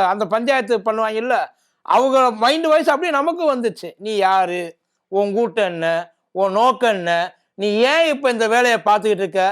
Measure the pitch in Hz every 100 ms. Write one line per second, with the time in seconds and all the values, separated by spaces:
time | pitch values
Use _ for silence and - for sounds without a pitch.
0 | 185 202 196 220 240 269 208 226 214 220
1 | 220 214 247 220 151 _ _ _ - 214
2 | 262 262 254 214 233 320 320 311 330 285
3 | 349 277 311 349 320 254 233 170 170 -
4 | 208 208 185 190 180 180 170 - _ _
5 | _ 190 202 202 233 226 190 170 165 165
6 | 170 _ _ 185 196 196 254 - 240 196
7 | 170 170 180 _ _ - 208 208 254 320
8 | 330 277 277 233 220 233 247 220 202 208
9 | 214 190 190 190 190